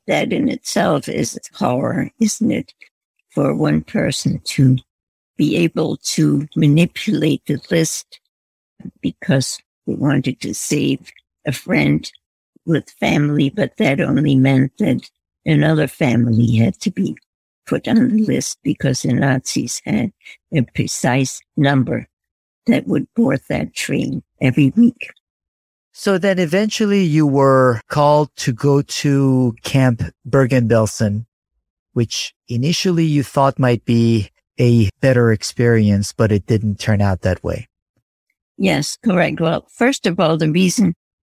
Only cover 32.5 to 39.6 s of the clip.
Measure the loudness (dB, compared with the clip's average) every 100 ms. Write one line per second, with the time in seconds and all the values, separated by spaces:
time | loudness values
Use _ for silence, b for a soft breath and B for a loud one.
32.5 | -4 -2 -2 -2 0 0 0 0 2 2
33.5 | 2 0 0 0 2 2 2 -2 _ _
34.5 | 0 4 4 2 0 2 4 2 0 -2
35.5 | -2 2 4 4 2 -2 0 0 0 0
36.5 | 0 0 -4 -2 0 0 0 -2 -2 -4
37.5 | -8 -12 _ _ _ _ _ _ _ _
38.5 | -4 0 0 -2 -4 -2 0 0 -2 -2
39.5 | -2